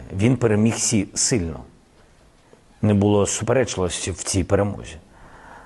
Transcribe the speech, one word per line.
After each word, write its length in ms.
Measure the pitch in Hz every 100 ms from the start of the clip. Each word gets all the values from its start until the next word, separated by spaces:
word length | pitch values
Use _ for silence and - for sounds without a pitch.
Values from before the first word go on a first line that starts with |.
| 64
Він 240 | 90 113 127
переміг 380 | 120 104 110 110
сі-, 320 | - 110 -
сильно. 460 | - - 127 82 65 60 - _ _ _ _ _ _ _ - _ -
Не 120 | 107
було 320 | 104 101 104 95
суперечливості 880 | - 110 123 113 - 90 - -
в 120 | 90
цій 200 | - 98
перемозі. 540 | 87 98 104 98 57 - - - - - - -